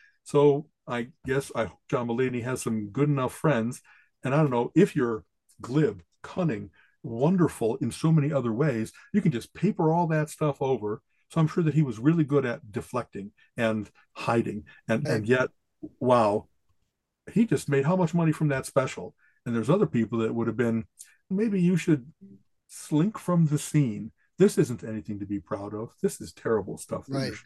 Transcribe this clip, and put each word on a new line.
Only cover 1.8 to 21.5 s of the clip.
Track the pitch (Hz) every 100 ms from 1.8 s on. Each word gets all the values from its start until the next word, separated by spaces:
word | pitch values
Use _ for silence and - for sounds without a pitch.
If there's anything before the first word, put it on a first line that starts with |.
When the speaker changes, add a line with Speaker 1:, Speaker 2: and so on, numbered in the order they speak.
| -
Speaker 1:
John | 131 120
Mulaney | 117 127 123
has | 117 127
some | 117 110 104
good | 135 147
enough | 139 123
friends. | - 160 123 113 135 _ _ _ _
And | 123 143
I |
don't | 151
know, | 120 120 156
if | 196 156
you're | 120 110 - _ _ -
glib, | - 143 143 92 - _
cunning, | - - 165 104 101 _ _ _
wonderful | 123 117 147 190 151 - 113 117
in | 117
so | - 160
many | 160 143
other | 139 120
ways, | 107 156 113 113 - -
you | 208
can | 185
just | 117 - -
paper | 190 - 156
all | 165 170
that | 156 151
stuff | - 151 -
over. | - 120 104 107 _ _ _
So | 165
I'm | 156
sure | -
that | 160
he | 143
was | 139 104
really | 131 170
good | 139 143 127
at | 117 107
deflecting | 113 - 123 113 - 98 _ _ -
and | 113 110 101 _ _
hiding. | - - 117 107 104 - - -
And, | 113 147
Speaker 2:
Right. | 113
Speaker 1:
and | 107
yet, | 127 127 _ _ _ - -
wow, | 123 123 107 107 - _ _ _ _ _ _ _ -
he | 190 226
just | 139 -
made | 139 139
how | 185
much | 170
money | 175 160
from | 147 151
that | 135 -
special? | - 127 - 90 - _ _ -
And | 117
there's | 110
other | 190 202
people | 120 107 113
that | 113 117
would | 113
have | 110
been, | 117 113 101 - - _ -
"Maybe | 190 226